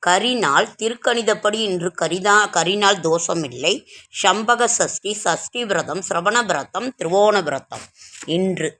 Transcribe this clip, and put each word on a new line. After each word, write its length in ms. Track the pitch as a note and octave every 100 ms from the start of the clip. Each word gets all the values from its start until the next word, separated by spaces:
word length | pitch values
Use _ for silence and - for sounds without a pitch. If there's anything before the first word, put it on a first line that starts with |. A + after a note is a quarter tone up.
கரிநாள், 640 | - F#3 A3 B3 E3 C#3 A3 -
திருக்கணிதப்படி 760 | A3 A#3+ - A#3 G#3+ G#3+ G#3 G#3+ A3
இன்று 220 | F3+ E3+ -
கரிதா-, 420 | E3 F3 F#3+ G#3 G#3 F3
கரிநாள் 440 | E3 G3+ G3+ G3+ E3
தோஷமில்லை. 680 | E3 - F3 D3 B2 D3 A3+ - - - -
சம்பக 480 | G3 F#3+ A3 A#3+ A#3+ -
சஷ்டி, 380 | F3 - G3 G#3
சஷ்டி 380 | - D#3+ - B3 A#3
விரதம், 320 | F3+ D#3 D#3+ F#3
சிரவண 360 | F3 F3 A#3 A3+
விரதம், 380 | D#3 C3 F3+ B3 -
திருவோண 420 | E3 F#3 G#3 G#3 D#3+
விரதம் 360 | C#3 - A#2+ - _ - - - E3
இன்று. 340 | F#3+ E3+ D#3 D#3